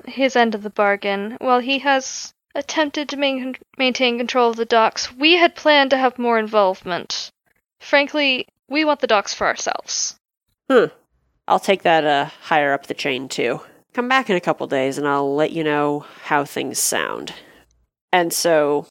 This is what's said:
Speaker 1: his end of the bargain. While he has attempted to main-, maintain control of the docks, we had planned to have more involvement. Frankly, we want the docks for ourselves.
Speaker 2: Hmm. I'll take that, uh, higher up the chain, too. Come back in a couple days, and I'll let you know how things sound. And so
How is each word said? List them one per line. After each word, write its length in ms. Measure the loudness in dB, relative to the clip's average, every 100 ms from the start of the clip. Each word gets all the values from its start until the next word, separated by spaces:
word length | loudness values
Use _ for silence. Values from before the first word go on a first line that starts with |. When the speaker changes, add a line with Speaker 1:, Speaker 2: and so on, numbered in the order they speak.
| -10
Speaker 1:
his 300 | -2 2 4
end 180 | 2
of 80 | 0
the 80 | -4
bargain. 680 | 0 2 0 -2 -4 -6 -4
While 200 | 0 0
he 180 | 0 -2
has 520 | 0 0 -2 -10 -14 _ _
attempted 540 | -10 -4 -2 -2 -4 -6
to 60 | -4
main-, 380 | -2 -2 -6 -10 _ -2
maintain 400 | -2 2 0 0
control 320 | -2 2 2
of 80 | 0
the 80 |
docks, 480 | 2 4 4 0 -8
we 200 | 0 4
had 200 | 4 2
planned 360 | 2 4 4 4
to 80 | 2
have 200 | 0 0
more 200 | 0 0
involvement. 920 | 2 2 2 0 -6 -8 -6 -10 -10 _ _ _ _ _
Frankly, 680 | 0 2 2 0 0 0 -6 _ -6
we 160 | 0
want 160 | 0 0
the 60 | 2
docks 280 | 2 0
for 120 | -2 -2
ourselves. 680 | -2 -4 -6 -6 -6 -6 -10 _ _ _ _ 0
Speaker 2:
Hmm. 160 | 2 2 -2 _ _ _ _ -2
I'll 100 | 0
take 240 | 2 0
that, 220 | 2 2
uh, 220 | 2 0 -2 -8
higher 300 | -2 0 2
up 140 | 0 -4
the 80 |
chain, 340 | -8 -6 -6 -6
too. 320 | -4 -4 -4 -10 _ _
Come 140 | -6 0
back 220 | 0 0
in 60 | -2
a 40 |
couple 280 | -2 -4 -4
days, 300 | -2 -2 -2
and 100 | -2
I'll 260 | 0 0
let 160 | 0 0
you 140 | -2
know 400 | -2 0 0 -2 -8 -14
how 220 | -2 -2
things 340 | -2 -6 -6 -4
sound. 560 | -2 -2 -4 -6 -12 -16 -20 _ _ _ _ _ _
And 200 | 0 0
so 540 | 0 2 2 2 0 -4